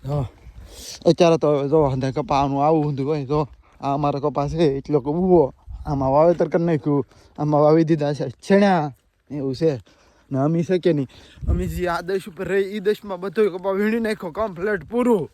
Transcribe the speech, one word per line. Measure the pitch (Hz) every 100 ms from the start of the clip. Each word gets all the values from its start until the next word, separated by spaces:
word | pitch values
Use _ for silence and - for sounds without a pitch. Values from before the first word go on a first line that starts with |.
| 135
હા. | 147 123 - - - - - - - 170
અત્યારે | 165 170 160
તો | 151
હવે | 147 139
જો | 156 147
અંદર | 131 131 127
કપાનું | 127 143 139 139 147
આવું | 160 147
ઊંધું | 135 135
હોય | 156 127
તો | 151 151 - _ _
આ | 139 139
અમારો | 143 143
કપાસ | 147 135 143 156
છે | 165 135
એટલો | 131 147
કે | 127
ઊભો. | 156 185 175 135 - - - -
આમાં | 139 135 139
વાવેતર | 165 170 165
કરી | 175 170
નાખ્યું, | 156 156 143 - _ _ -
આમાં | 151 147 151
વાવી | 160 160
દીધા | 160 147 147
છે | 139 - -
છેણા, | 196 202 180 147 131 _ _ _
એવું | 143 139 131
છે. | 160 131 - _ _ _ _
ને | 135 143
અમે | 165 175
છે | 185
કે | 175 156
નહીં, | 135 - - - -
અમે | 170 180
જે | 160 175
આ | 170
દશ | 175 196 208
ઉપર | 160 180
રહી, | 196 196
ઈ | 208 185
દશમાં | 214 208 185
બધો | 190 190 214
કપા | 175 190 196
વીણી | 208 226 220
નાખ્યો, | 214 185 151
કમ્પ્લીટ | 220 170 190 202 143
પૂરું. | 240 240 220 139